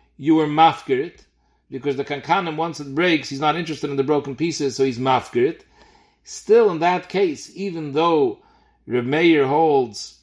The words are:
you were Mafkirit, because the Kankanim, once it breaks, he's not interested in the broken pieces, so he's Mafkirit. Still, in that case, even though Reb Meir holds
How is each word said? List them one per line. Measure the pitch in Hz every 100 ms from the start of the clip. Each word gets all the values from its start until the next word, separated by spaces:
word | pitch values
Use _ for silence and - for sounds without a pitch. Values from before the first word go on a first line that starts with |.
| _ _
you | 139 160
were | 151
Mafkirit, | 147 160 147 - 127 170 - _ _ _ _ _
because | 131 143 131
the | 135
Kankanim, | 143 127 185 170 156
once | 165 151
it | 139 135
breaks, | 180 160 131
he's | 135
not | 151 156
interested | 160 147 147
in | 139
the |
broken | 135 147 143 131
pieces, | 170 147 139 123
so | 135
he's | 120
Mafkirit. | 135 127 - 123 131 - _ _ - _ _ _
Still, | - - - 226 214
in | 165
that | 170 180 -
case, | 190 190 139 - -
even | 196 165 147
though | 139 170 156 131 104 _ _ _ _ -
Reb | 120 120
Meir | 147 170 156 135
holds | 147 160 143 120 104 - -